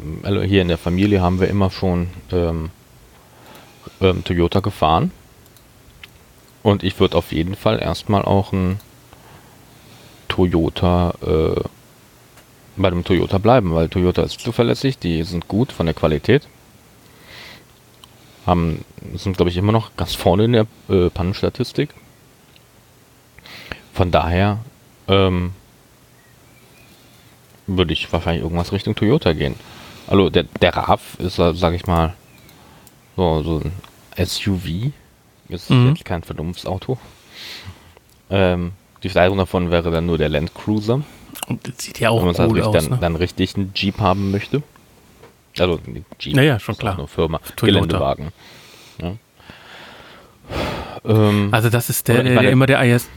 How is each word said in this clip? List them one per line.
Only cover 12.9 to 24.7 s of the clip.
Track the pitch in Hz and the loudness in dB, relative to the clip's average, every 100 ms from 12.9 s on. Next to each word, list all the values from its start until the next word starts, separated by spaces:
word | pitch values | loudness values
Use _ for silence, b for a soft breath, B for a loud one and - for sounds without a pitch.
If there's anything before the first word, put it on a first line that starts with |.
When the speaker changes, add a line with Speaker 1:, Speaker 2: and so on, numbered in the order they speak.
| 87 | 0
Speaker 1:
Toyota | - 87 87 95 | 0 0 2 0
bleiben, | 107 131 90 | 4 4 4
weil | 82 82 | 0 0
Toyota | 92 90 87 | 0 0 2
ist | 82 - | -2 -4
zuverlässig, | 120 113 120 120 135 - | -4 0 0 0 -2 -2
die | 87 80 | -2 -2
sind | 85 87 - | -2 -6 -4
gut | 101 135 | -2 -2
von | - | -2
der | 82 | -4
Qualität, | - 80 73 - 139 - - - - _ _ B B B B B B - _ _ _ - - - - - | 0 0 0 2 0 0 -16 -20 -20 _ _ B B B B B B -20 _ _ _ -20 -20 -20 -8 -2
haben, | 87 82 - - - - | 0 0 -4 -10 -20 -14
sind, | - 101 90 | -8 -4 0
glaub | 87 | 0
ich, | 87 | 2
immer | 101 | 2
noch | 113 - - | 0 -2 -6
ganz | 85 | -6
vorne | - 98 92 | -2 2 4
in | 117 | 4
der, | 120 110 - - | 2 0 -4 -2
äh, | 95 87 | 2 2
Pannenstatistik. | - 87 - 90 - 123 - 143 - - _ _ _ _ _ _ _ _ _ _ _ _ - B B B B - | 0 -4 -2 -4 -4 -4 -4 -4 -8 -20 _ _ _ _ _ _ _ _ _ _ _ _ -20 B B B B -4
Von | - 87 | 0 4
daher, | 82 82 87 101 104 - | 4 4 2 2 0 -8